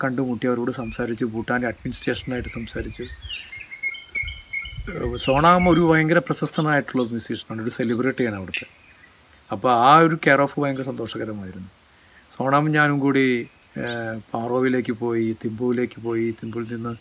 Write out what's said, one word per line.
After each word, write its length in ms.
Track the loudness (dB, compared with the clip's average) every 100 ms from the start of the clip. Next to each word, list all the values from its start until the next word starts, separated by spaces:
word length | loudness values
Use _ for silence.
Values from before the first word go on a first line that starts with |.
കണ്ടുമുട്ടി, 420 | -2 -2 -2 -2 0
അവരോട് 240 | 0 -2
സംസാരിച്ചു, 540 | -4 -6 -4 -4 -2
ഭൂട്ടാനി 400 | -4 -4 -2 -2
അഡ്മിനിസ്ട്രേഷനായിട്ട് 840 | -2 -4 -8 -6 -4 -4 -4 -6 -6
സംസാരിച്ചു. 540 | -8 -10 -8 -8 -10
ഏഹ്, 2250 | -12 -12 -12 -12 -14 -16 -16 -10 -10 -10 -10 -8 -8 -8 -10 -10 -10 -10 -8 -6 -4 -4
സോണാം 520 | 2 4 6 6 6
ഒരു 120 | 6
ഭയങ്കര 380 | 6 6 4 2
പ്രശസ്തനായിട്ടുള്ള 840 | 2 -2 -4 -2 0 2 0 -2
മ്യൂസീഷ്യനാണ്, 600 | -2 -4 -6 -8 -8 -8
ഒരു 80 | -6
സെലിബ്രിറ്റിയാണ് 680 | -4 -2 0 -2 0 -2 -2
അവിടുത്തെ. 300 | -8 -10 -12 -20 -20 -20 -20 -20 _ -20 -10
അപ്പോൾ 200 | -2 2
ആ 260 | 4 8 8
ഒരു 200 | 8 4 4
care 140 | 4
of 200 | 4 0
ഭയങ്കര 220 | -2 -2
സന്തോഷകരമായിരുന്നു. 880 | -6 -6 -8 -6 -8 -8 -10 -12 -16 _ _ _ _ -20 -16 -4
സോണാമും 360 | 2 2 4
ഞാനും 260 | 4 4 4
കൂടി, 500 | 2 4 4 2 -2 _ _ -8
ഏഹ്, 440 | -6 -4 -6 -8 -6
പാറോവിലേക്ക് 580 | -4 0 2 2 2 0
പോയി, 440 | -2 0 0 0 -2
തിമ്പുവിലേക്ക് 560 | -6 -2 0 0 -2 -4
പോയി, 300 | -4 -2 -2
തിമ്പുവിൽ 460 | -4 -8 -8 -8 -8
നിന്ന് 200 | -8 -10